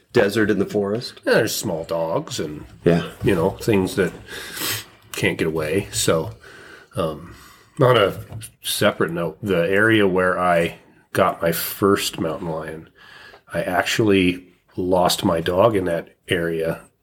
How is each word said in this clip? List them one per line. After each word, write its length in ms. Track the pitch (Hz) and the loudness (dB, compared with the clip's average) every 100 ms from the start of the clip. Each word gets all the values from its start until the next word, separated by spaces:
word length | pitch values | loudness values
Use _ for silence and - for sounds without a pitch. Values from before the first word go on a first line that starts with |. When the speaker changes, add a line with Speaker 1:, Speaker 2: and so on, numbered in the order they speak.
| _ | _
Speaker 1:
desert 360 | 120 101 107 104 | 2 2 2 2
in 80 | 101 | 2
the 80 | 98 | 0
forest. 540 | 104 98 110 - - - | 0 -2 -4 -6 -8 0
Speaker 2:
Yeah, 80 | |
there's 200 | 214 107 | 2 2
small 300 | - 113 82 | -2 -4 -6
dogs 560 | 82 82 82 104 160 - | -4 -4 -2 -2 -4 -6
and, 240 | 80 76 - - 87 | -8 -8 -16 -2 2
Speaker 1:
Yeah. 240 | 85 - - | 2 0 -2
Speaker 2:
you 120 | 107 | 0
know, 160 | 95 90 | 2 2
things 460 | 98 - 101 92 - | 0 0 2 2 0
that 160 | 90 - - - - - - - - - _ | -2 -4 -14 -14 -14 -10 -6 -8 -10 -20 _
can't 240 | - 101 82 | -2 -2 0
get 100 | 85 | -2
away. 420 | 80 78 98 101 | -2 -2 -2 -2
So, 380 | - - 82 80 - - - - - - - | -4 0 0 -2 -10 -20 -20 -20 -20 -12 -6
um, 380 | 85 76 - - - - _ - | -4 -6 -14 -20 -20 -20 _ 0
on 160 | 127 120 | 4 6
a 160 | 98 - - - - - | 4 0 -10 -14 -16 -12
separate 480 | - - 104 - 92 | -8 0 0 2 -2
note, 240 | 85 85 - | -2 -6 -6
the 260 | 104 90 85 | -2 0 2
area 400 | 98 110 110 101 | 2 4 4 4
where 300 | 90 92 90 | 2 0 2
I 400 | 90 85 85 - _ _ _ | 2 2 0 -4 _ _ _
got 260 | - 92 87 | 0 0 2
my 100 | 85 | -2
first 720 | 85 - - 98 101 - - | -2 -6 0 2 2 0 -4
mountain 280 | 82 76 85 | -6 -6 -6
lion, 400 | 80 80 80 82 _ - - - - - | -8 -8 -14 -18 _ -20 -20 -20 -20 -8
I 100 | 87 | -6
actually 840 | 90 90 - - 110 98 90 87 - _ _ - | -2 -2 0 0 4 4 4 0 -8 _ _ -6
lost 480 | 90 92 87 - | 0 2 2 2
my 160 | 101 85 | 0 0
dog 340 | 82 90 113 | 0 4 4
in 100 | 104 90 | 2 0
that 240 | 82 80 _ - | -4 -6 _ -4
area 540 | 92 85 82 80 82 - _ | -2 0 -2 -4 -6 -12 _